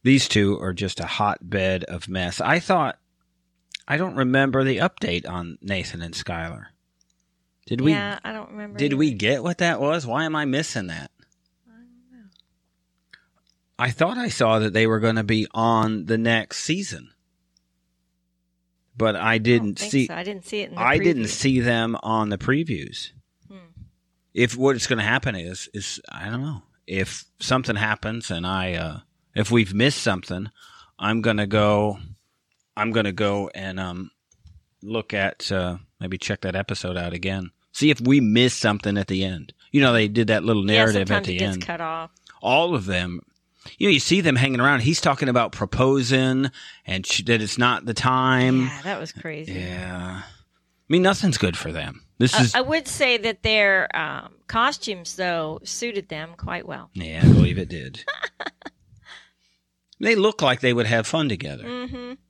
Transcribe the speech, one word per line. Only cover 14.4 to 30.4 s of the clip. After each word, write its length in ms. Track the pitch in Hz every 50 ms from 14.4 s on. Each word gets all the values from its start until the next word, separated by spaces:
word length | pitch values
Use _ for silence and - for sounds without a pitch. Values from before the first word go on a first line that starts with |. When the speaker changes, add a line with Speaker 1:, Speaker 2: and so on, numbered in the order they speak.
| 127 110 110 110
Speaker 1:
that 120 | 107 110 90
they 120 | 110 113
were 140 | 110 110 110
gonna 240 | 110 113 110 113 107
be 220 | 101 113 110 107 -
on 520 | - 113 113 117 117 110 110 110 110 104 80
the 120 | 90 113 113
next 400 | 113 117 113 113 - _ - -
season. 520 | - - 160 190 196 - - 76 62 58 _ _ _ _ _ _ _ _ _ _ _ _ _ _ _ _ _ _ _ _ _ _ _ _ _ _ _ _ _ _ _ _ _ _ _ _ _
But 180 | 120 113 110 104
I 180 | 87 90 113 113
Speaker 2:
I 40 | 113
don't 40 | 107
Speaker 1:
didn't 340 | 117 123 117 110 101 95 -
Speaker 2:
think 140 | - 214
Speaker 1:
see 140 | 143 139 127
Speaker 2:
so. 80 | - -
I 80 | -
didn't 240 | 180 196 208 190 -
see 140 | - - 208
it 100 | - -
in 40 | 131
the 40 | -
Speaker 1:
I 180 | 113 127 143 160
didn't 260 | 196 175 165 127 110
Speaker 2:
preview. 40 | 104
Speaker 1:
see 320 | - - - 135 131 127
them 360 | 117 120 117 117 113 113 113 -
on 260 | - 107 113 110 107 107
the 80 | 101 95
previews. 720 | - - 131 147 165 160 117 78 67 - - - - - _ - _ _ _ _ _ -
Speaker 2:
Hmm. 80 | 196 190 175 165 _ - - - _ _ _ _ _ _ _ _
Speaker 1:
If 240 | _ - 123 117 113
what's 300 | 123 131 139 135 117 -
gonna 160 | - 131 113
happen 320 | 104 110 120 139 - 131 104
is, 340 | 92 82 87 92 - - - -
is, 260 | 104 95 - - - - -
I 200 | - - 90 104
don't 120 | 117 123
know. 200 | 139 151 143 95 _ _ _ _ _
If 380 | - 92 95 92 - - - - _ _ _
something 360 | - - 127 131 127 123 110
happens 540 | 101 110 107 107 - - 110 113 117 110 -
and 160 | 92 82 87
I, 280 | 92 95 95 92 92 87
uh, 260 | 82 82 80 76 - _ _ _ _ _ _ _
if 160 | - 104 95
we've 240 | 120 120 110 92 92
missed 260 | 104 120 143 147 -
something, 480 | - 117 98 90 - - 90 90